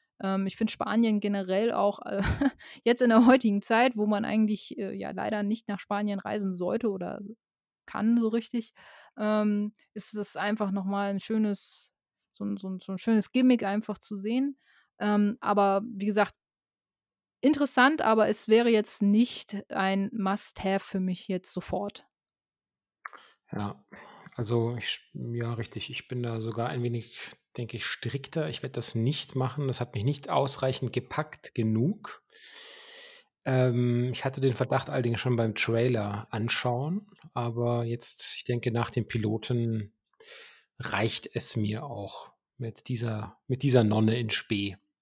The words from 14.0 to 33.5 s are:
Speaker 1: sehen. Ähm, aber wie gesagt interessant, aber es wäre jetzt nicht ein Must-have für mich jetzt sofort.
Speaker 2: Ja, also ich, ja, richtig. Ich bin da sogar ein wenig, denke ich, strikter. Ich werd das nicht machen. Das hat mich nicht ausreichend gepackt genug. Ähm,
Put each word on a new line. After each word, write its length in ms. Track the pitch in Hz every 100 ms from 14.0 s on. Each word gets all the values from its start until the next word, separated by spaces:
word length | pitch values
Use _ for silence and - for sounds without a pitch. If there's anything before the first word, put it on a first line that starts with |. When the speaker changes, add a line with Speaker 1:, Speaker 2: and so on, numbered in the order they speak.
| - 208
Speaker 1:
sehen. 400 | 202 247 277 269 _ _ _ -
Ähm, 360 | 208 208 208 -
aber 420 | - 202 196 196
wie 220 | 226 208 202
gesagt 280 | 208 202 - _ _ _ _ _ _ _ _ _ _
interessant, 600 | 262 285 285 - 254 311
aber 260 | - 220 -
es 200 | 214 -
wäre 220 | 220 240
jetzt 300 | 220 208 -
nicht 640 | 202 208 247 - - 202 -
ein 400 | - 190 196 196
Must-have 720 | 220 190 202 - - 190 196
für 140 | - 196
mich 280 | 185 180 -
jetzt 240 | 185 -
sofort. 540 | - - - 202 - - _ _ _ _ _ _ _ _ _ - 82 - _ _
Speaker 2:
Ja, 320 | - 101 - _ - - - - -
also 400 | 107 120 117 120
ich, 240 | - - _
ja, 400 | 147 120 117 117
richtig. 360 | 117 113 135 -
Ich 180 | 127 -
bin 140 | 127
da 180 | 120 113
sogar 280 | 110 110 117
ein 140 | 127
wenig, 480 | 120 117 110 - - - _ -
denke 200 | 117 113
ich, 80 | -
strikter. 640 | - 117 135 - 165 147
Ich 140 | 127
werd 140 | 131 127
das 180 | 113
nicht 420 | 113 117 151 - 131
machen. 320 | 127 143 135
Das 120 | 120
hat 140 | 123
mich 100 | 110
nicht 240 | 117 143 -
ausreichend 640 | 139 135 - 131 131 120
gepackt 600 | 127 - - 156 - -
genug. 680 | - 110 110 135 214 - - _ - - - - - - - - - _ _
Ähm, 640 | -